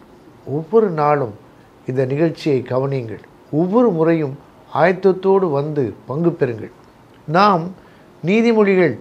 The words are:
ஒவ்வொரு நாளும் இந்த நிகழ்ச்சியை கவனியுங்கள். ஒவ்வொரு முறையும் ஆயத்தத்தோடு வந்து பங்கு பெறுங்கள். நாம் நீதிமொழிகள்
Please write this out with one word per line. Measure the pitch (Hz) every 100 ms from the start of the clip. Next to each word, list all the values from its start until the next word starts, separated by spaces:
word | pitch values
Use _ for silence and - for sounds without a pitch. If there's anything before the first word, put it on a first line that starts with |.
| - - - - -
ஒவ்வொரு | 139 160 220 208 156
நாளும் | 147 147 123 101 - - - - -
இந்த | 131 127
நிகழ்ச்சியை | 143 165 - 160 135 -
கவனியுங்கள். | 127 139 135 113 104 - - - 147
ஒவ்வொரு | 180 220 240
முறையும் | 165 160 165 143 139 - - - 127
ஆயத்தத்தோடு | 170 185 196 180 190 196 185
வந்து | 139 147 147 117 95 -
பங்கு | 139 170
பெறுங்கள். | - 131 110 98 - - _ _ - -
நாம் | 165 208 180 175 190 - - - -
நீதிமொழிகள் | 160 214 233 220 202 185 170 107